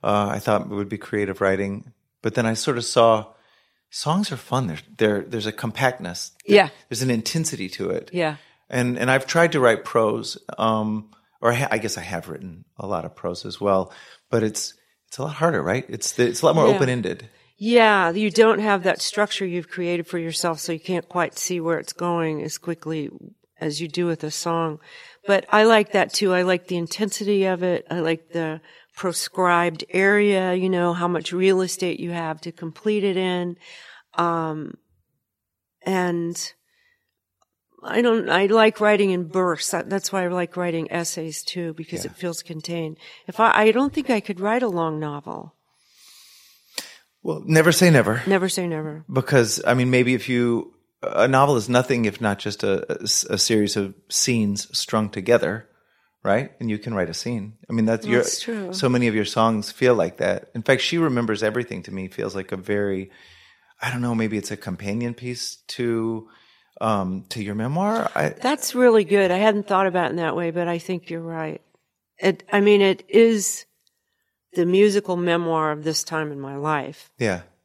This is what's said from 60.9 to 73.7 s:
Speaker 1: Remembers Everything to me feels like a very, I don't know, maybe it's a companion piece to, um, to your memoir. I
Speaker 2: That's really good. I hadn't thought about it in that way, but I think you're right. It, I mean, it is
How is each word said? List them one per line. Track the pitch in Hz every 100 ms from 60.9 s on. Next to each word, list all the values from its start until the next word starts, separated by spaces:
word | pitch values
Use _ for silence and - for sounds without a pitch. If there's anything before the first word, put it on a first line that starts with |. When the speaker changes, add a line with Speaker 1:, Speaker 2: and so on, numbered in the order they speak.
| 170
Speaker 1:
Remembers | 160 123 113 104
Everything | 110 117 117 95
to | 87
me | 98 95
feels | - 104 95
like | 92
a | 95
very, | 90 101 101 95 95 - - - _ _ _ _
I | 120
don't | 123
know, | 123 113
maybe | 110 107
it's | -
a | 107
companion | - 90 101 107 120
piece | 120 123 120 - - -
to, | - 120 113 113 113 113 _ _ _ _ -
um, | 110 104 92 92 -
to | 117
your | 101 104
memoir. | 117 156 202 226 - -
I | -
Speaker 2:
That's | - 247 294 - 247
really | 247 226
good. | 165 202 190
I | 180
hadn't | 214 208 202
thought | 190 190
about | 180 160
it |
in | 170
that | 160 160
way, | 170
but | 165 170
I | 170
think | - 180 180
you're | 170
right. | 165 165 156 156 _ _ _ _ _ _
It, | 185 180 -
I | 202
mean, | 202 208
it | 196 190 -
is | - 226 220 185 - -